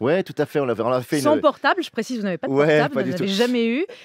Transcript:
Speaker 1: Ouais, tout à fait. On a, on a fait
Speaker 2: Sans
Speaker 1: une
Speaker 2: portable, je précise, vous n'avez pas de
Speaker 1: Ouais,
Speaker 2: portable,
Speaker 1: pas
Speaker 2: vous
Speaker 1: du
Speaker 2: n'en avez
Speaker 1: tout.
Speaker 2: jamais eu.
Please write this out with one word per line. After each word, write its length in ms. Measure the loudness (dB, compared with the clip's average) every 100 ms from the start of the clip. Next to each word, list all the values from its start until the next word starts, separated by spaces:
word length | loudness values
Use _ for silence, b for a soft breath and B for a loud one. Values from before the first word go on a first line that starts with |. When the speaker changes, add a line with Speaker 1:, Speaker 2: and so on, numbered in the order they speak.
Speaker 1:
Ouais, 220 | 0 0
tout 120 | 0 -4
à 80 | -2
fait. 140 | 0
On 80 | 0
a, 120 | 0
on 120 | 0
a 100 | 0
fait 180 | 0 0
Speaker 2:
Sans 140 | 2 2
Speaker 1:
une 40 |
Speaker 2:
portable, 420 | 2 2 0 0
je 80 | -4
précise, 280 | -8 -6 -6
vous 60 |
n'avez 140 | -4 -4
pas 100 | -2
de 40 |
Speaker 1:
Ouais, 140 | 2 4 4
Speaker 2:
portable, 160 | 2
Speaker 1:
pas 60 | -2
Speaker 2:
vous 40 | -4
Speaker 1:
du 40 |
Speaker 2:
n'en 40 | -4
avez 80 | -2
Speaker 1:
tout. 60 |
Speaker 2:
jamais 340 | 0 0 0 0
eu. 180 | -2 -4 B